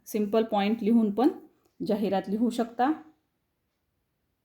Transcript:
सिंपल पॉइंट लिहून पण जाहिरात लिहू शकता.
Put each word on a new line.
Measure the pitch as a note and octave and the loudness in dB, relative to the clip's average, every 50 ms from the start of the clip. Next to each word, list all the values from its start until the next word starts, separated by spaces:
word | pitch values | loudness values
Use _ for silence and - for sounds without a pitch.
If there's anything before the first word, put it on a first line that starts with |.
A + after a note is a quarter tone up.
| _ | _
सिंपल | - - G#3+ G#3 G3+ G#3+ A3+ A3+ | -6 -4 -2 -2 0 2 0 0
पॉइंट | A3+ - G3+ G3 G3+ A3 A3+ G#3 | 0 0 0 0 0 0 0 2
लिहून | G3+ A#3 A#3 A3 G#3 | 2 4 4 4 2
पण | G3+ A3 A#3+ D#4+ F#4+ - - - _ _ _ _ _ _ - | 2 2 2 2 2 0 -8 -20 _ _ _ _ _ _ -4
जाहिरात | E3 G3+ G3+ A3 F#3+ G3 F#3+ F#3+ - | -2 -2 0 0 0 0 -2 -2 -2
लिहू | G3 G#3+ A#3+ A#3 | -2 -2 0 -2
शकता. | - - A3+ A#3 - - B3 C#4 D#4 D#4 - - _ _ _ _ _ _ _ _ _ _ _ _ _ _ _ _ _ _ _ _ _ _ _ _ _ _ | 0 -2 -4 -4 -2 -2 0 0 0 -2 -8 -16 _ _ _ _ _ _ _ _ _ _ _ _ _ _ _ _ _ _ _ _ _ _ _ _ _ _